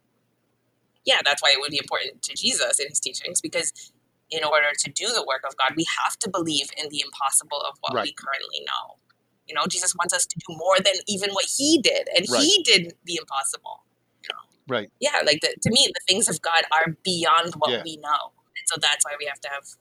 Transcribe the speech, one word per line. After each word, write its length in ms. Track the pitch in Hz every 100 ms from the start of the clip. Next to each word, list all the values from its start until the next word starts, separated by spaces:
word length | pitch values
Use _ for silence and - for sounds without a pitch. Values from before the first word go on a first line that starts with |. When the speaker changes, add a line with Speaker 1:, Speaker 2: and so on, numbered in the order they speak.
| _ _ _ _ _ _ _ _ _ _ -
Speaker 1:
yeah, 160 | 240 143
that's 160 | 143
why 100 | 147
it 80 | 139
would 120 | 143
be 60 | 147
important 440 | 135 - 131 -
to 100 | - -
Jesus 440 | 208 233 123 -
in 80 | 143
his 100 | 147
teachings, 420 | - - - 175
because 500 | 160 175 160 - - _ _ _ _
in 140 | 160
order 280 | 151 151 147 143
to 120 | -
do 160 | - 202
the 160 | 233 139
work 180 | 131 139
of 80 | 135
God, 160 | 131 151
we 100 | 165 -
have 140 | 202 -
to 100 | 220
believe 380 | 185 165 147 147 -
in 120 | 151
the 120 | 147
impossible 600 | 139 - 139 - - 147
of 160 | 147 139
what 120 | -
Speaker 2:
Right. 100 | 123
Speaker 1:
we 100 | 104
currently 480 | - - 135 - 73
know. 360 | 71 67 - - _ _ _ _ -
You 80 | 151
know, 100 | 165
Jesus 260 | - 180 -
wants 180 | 175
us 120 | 180 -
to 100 | - -
do 80 | 160
more 220 | 170 190
than 140 | 196 190 -
even 240 | 202 202
what 140 | 196 -
he 320 | - 277 320
did, 260 | 180 101 - -
and 100 | 135
Speaker 2:
Right. 120 | -
Speaker 1:
he 220 | - 403
did 340 | 294 208 170 -
the 140 | - 165
impossible, 680 | 151 139 - - - - _ _ _ _
you 60 | -
know? 100 | 57 - _ -
Speaker 2:
Right. 220 | 123 104 _
Speaker 1:
Yeah, 200 | 285 285 156
like, 160 | 151
the, 140 | 156 -
to 80 | -
me, 180 | 240 269
the 60 | 180 -
things 220 | 190 226
of 120 | 165
God 220 | 165 165 156
are 200 | 156 165 160
beyond 520 | 185 175 160 160 170 156
what 140 | 151
Speaker 2:
Yeah. 120 | 120
Speaker 1:
we 140 | 165 156
know. 340 | 143 151 - - _ -
And 100 | -
so 80 | 165
that's 240 | 151 151
why 120 | 151 147
we 60 | 147
have 160 | 139
to 80 | 147
have 260 | 139 - -